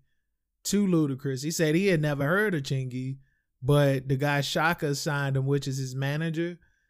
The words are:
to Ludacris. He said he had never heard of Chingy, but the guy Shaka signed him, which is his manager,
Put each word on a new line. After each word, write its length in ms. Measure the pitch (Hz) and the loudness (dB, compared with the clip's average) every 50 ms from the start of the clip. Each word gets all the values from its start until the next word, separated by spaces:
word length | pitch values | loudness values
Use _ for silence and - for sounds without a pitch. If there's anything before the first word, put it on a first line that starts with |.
| _ _ _ _ _ _ _ _ _ _ _ _ _ | _ _ _ _ _ _ _ _ _ _ _ _ _
to 200 | - - 202 208 | 0 0 2 2
Ludacris. 560 | 190 175 160 156 139 135 131 - 139 135 127 | 4 4 2 2 2 -2 -4 -4 -6 -6 -4
He 100 | 135 151 | -4 -6
said 220 | 165 - 165 151 151 | -2 0 2 2 2
he 140 | 170 196 196 | 2 4 4
had 140 | 175 160 | 2 2
never 240 | 151 151 147 139 143 | 2 0 0 0 0
heard 280 | 139 175 196 214 214 185 | 2 2 2 2 0 0
of 100 | 156 139 | -2 -2
Chingy, 560 | - 143 131 131 127 123 127 127 131 135 135 - _ _ _ _ _ _ _ | -2 -4 -4 -4 -4 -6 -8 -6 -8 -8 -10 -14 _ _ _ _ _ _ _
but 460 | - 127 143 147 147 139 135 135 131 135 | 0 4 4 6 6 4 2 0 0 -2
the 80 | 139 | -2
guy 240 | 131 143 143 143 143 | 0 0 0 0 0
Shaka 560 | 139 - - - 151 160 170 - - 147 143 | 0 0 0 0 2 2 0 0 -2 -2 -4
signed 400 | 135 - 165 147 143 143 139 135 | -2 -2 -2 -2 -2 -2 -2 -2
him, 100 | 135 135 | 0 0
which 220 | 135 143 143 135 135 | 0 0 0 0 -4
is 100 | 131 139 | -4 -6
his 160 | 135 127 127 | -6 -6 -4
manager, 640 | 131 135 139 143 156 165 165 160 160 170 170 175 165 _ _ _ _ _ _ | -4 -4 -2 -2 -2 -4 -4 -2 -2 -4 -4 -6 -10 _ _ _ _ _ _